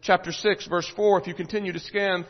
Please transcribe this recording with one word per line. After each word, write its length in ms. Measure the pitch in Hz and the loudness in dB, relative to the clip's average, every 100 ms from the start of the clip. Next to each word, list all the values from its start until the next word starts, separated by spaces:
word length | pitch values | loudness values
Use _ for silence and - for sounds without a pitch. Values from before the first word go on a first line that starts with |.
chapter 280 | - 180 170 | 2 2 2
six, 380 | 165 214 190 - | -2 0 0 0
verse 200 | 170 160 | -2 -2
four. 260 | - 208 190 | 0 4 4
If 60 | 180 | 2
you 80 | |
continue 380 | 170 170 214 196 | -8 -4 -4 -4
to 80 | 170 | -6
scan 420 | - 202 196 180 | -6 -2 0 0